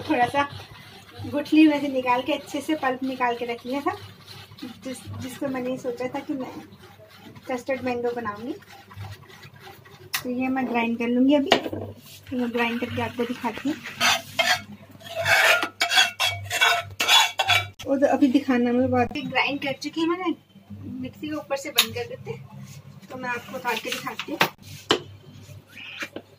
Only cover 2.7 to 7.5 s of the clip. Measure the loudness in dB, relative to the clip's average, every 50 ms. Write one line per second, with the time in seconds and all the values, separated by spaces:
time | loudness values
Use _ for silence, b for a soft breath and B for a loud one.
2.7 | -2 0 0 0 0 0 -2 -4 -2 0 0 0 0 0 -2 -6 -6 -6 -6 -4
3.7 | -4 -2 -2 -2 -4 -4 -8 -16 -18 -20 -20 -20 -18 -18 -18 -18 -18 -16 -14 -14
4.7 | -14 -12 -10 -10 -10 -10 -10 -12 -10 -8 -8 -8 -8 -6 -6 -4 -4 -4 -4 -4
5.7 | -4 -4 -4 -6 -6 -4 -4 -6 -6 -6 -6 -6 -6 -6 -6 -8 -10 -12 -14 -16
6.7 | -18 -20 -20 -20 -20 -20 -20 -20 -20 -20 -20 -20 -20 -14 -8 -6